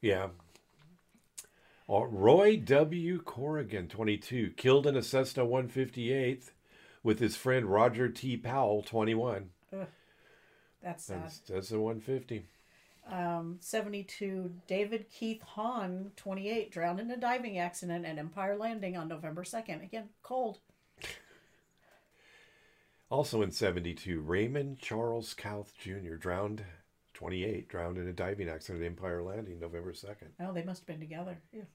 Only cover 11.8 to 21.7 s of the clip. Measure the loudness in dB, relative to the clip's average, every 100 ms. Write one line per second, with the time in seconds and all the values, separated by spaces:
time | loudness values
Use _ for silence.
11.8 | 0 -2 -2 -4 -4 -8 -8 _ _ _
12.8 | _ _ -10 -4 -2 -2 -4 -8 -4 -4
13.8 | -4 -6 -8 -8 -4 -4 -6 -8 -4 -2
14.8 | 0 -2 -8 -6 -6 -6 -10 -6 -4 -2
15.8 | -4 -4 -8 -10 -8 -6 -2 -2 -4 -2
16.8 | -2 0 -4 -2 0 0 -2 -2 -2 -4
17.8 | -4 -4 -4 -6 -8 -4 -2 -2 -2 -4
18.8 | -4 -4 -6 -8 -8 -8 -8 -8 -8 -10
19.8 | -8 -10 -10 _ -6 -2 -2 -4 _ _
20.8 | _ _ -14 -14 -18 -20 _ _ _